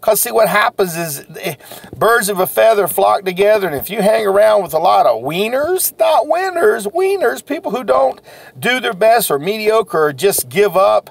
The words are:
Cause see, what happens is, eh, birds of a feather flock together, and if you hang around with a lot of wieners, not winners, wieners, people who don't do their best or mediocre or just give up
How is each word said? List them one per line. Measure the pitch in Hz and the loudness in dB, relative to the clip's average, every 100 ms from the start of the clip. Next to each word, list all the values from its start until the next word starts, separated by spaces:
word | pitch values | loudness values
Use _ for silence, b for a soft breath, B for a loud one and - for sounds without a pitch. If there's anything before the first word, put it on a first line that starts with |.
Cause | - 208 | 0 -2
see, | - | 0
what | 226 214 | 0 2
happens | 185 226 240 190 165 | 2 0 0 -4 -4
is, | 165 143 - - | -8 -10 -14 -12
eh, | - 147 B B B - | -10 -10 B B B -2
birds | 190 233 196 | 2 2 0
of | 196 | -2
a | 185 | -2
feather | - 220 220 185 | 2 2 4 0
flock | - 196 208 | 0 2 2
together, | 190 180 202 214 190 | -2 0 2 2 0
and | 143 | -6
if | - | -8
you | 214 | -2
hang | 196 220 214 | 0 2 2
around | 196 214 214 | 2 4 2
with | 175 | 0
a | 156 | -2
lot | 175 202 165 | 2 4 4
of | 113 | 2
wieners, | 127 165 214 254 302 370 - - | -2 -4 -2 -2 -2 -2 -4 -2
not | 320 302 302 | 2 2 2
winners, | 320 381 349 415 427 208 | 0 -2 0 0 0 -4
wieners, | 349 381 392 311 262 | -2 -2 0 -2 -4
people | - 285 - | -8 -8 -6
who | 214 | -8
don't | 214 254 269 - B B B - | -2 0 0 -2 B B B -8
do | 180 254 | -4 -2
their | 214 | -4
best | 196 214 233 - | 0 2 2 2
or | 143 | -2
mediocre | 156 214 214 220 214 165 151 | -2 -4 0 0 0 0 0
or | |
just | 135 190 196 127 | 0 -2 0 -4
give | 135 202 175 | 0 0 2
up | 196 214 - | 2 2 -2